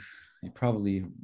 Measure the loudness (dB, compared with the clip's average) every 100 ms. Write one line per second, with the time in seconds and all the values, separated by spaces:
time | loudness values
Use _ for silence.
0 | -14 -20 -20 _ -14 0 2 4 2 2
1 | 0 -8